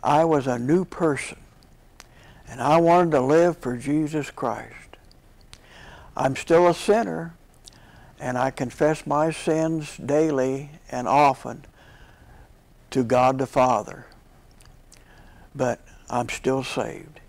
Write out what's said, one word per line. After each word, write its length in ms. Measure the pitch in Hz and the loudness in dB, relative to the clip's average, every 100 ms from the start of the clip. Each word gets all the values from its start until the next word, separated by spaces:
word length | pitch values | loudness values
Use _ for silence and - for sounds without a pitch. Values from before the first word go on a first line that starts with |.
I 200 | 123 151 | 2 2
was 220 | 165 151 131 | 4 2 0
a 120 | 120 | -4
new 260 | 123 175 | 0 0
person, 540 | 180 - 165 135 - - - _ - - _ _ - - - - - | -2 -2 -2 -2 -8 -16 -20 _ -20 -20 _ _ -20 -20 -20 -20 -20
and 120 | 123 | -6
I 160 | 127 160 | 2 4
wanted 340 | 170 175 175 | 6 4 4
to 80 | 151 | 2
live 380 | 127 156 175 160 | 4 4 4 0
for 180 | 127 123 | -6 -6
Jesus 540 | 131 151 151 156 139 | -2 -2 -2 -4 -8
Christ. 680 | - 127 110 117 - - - - - _ - - - - - - - - - | -6 -6 -6 -12 -20 -20 -20 -20 -20 _ -20 -20 -20 -20 -20 -20 -20 -16 -4
I'm 200 | 139 135 | -4 -4
still 320 | - 165 175 | 2 4 4
a 60 | |
sinner, 600 | 170 - 208 208 165 165 165 _ _ - - - - - - | 2 0 0 0 -8 -10 -16 _ _ -20 -20 -20 -20 -20 -12
and 180 | 139 123 | -8 -2
I 140 | 135 | -4
confess 520 | - 127 - 151 156 | -4 -10 0 0 0
my 280 | - 147 160 | -2 -2 -2
sins 640 | 156 - 160 160 160 147 - | -2 -2 -2 -2 -4 -8 -14
daily 760 | - 147 160 139 131 135 147 156 - | -2 0 2 0 -2 -4 -10 -20 -12
and 180 | 127 123 | -8 0
often 560 | 135 143 131 123 117 - _ - - - - - - - - _ _ _ | 4 4 2 -8 -14 -18 _ -20 -20 -20 -20 -20 -20 -20 -20 _ _ _
to 120 | 131 | -4
God 360 | 117 123 127 131 | 0 2 2 0
the 80 | 127 | -2
Father. 600 | 143 127 110 104 - - - - - - - - - - - - - - - - | 2 2 2 -2 -14 -20 -20 -20 -20 -20 -20 -20 -20 -20 -20 -20 -20 -20 -20 -20
But 280 | 135 127 117 - - - | -4 -4 -4 -10 -20 -8
I'm 200 | 123 117 | -6 -6
still 340 | - 135 135 | -4 -2 -2
saved. 560 | 127 - 110 - - - | -4 -6 -6 -8 -18 -20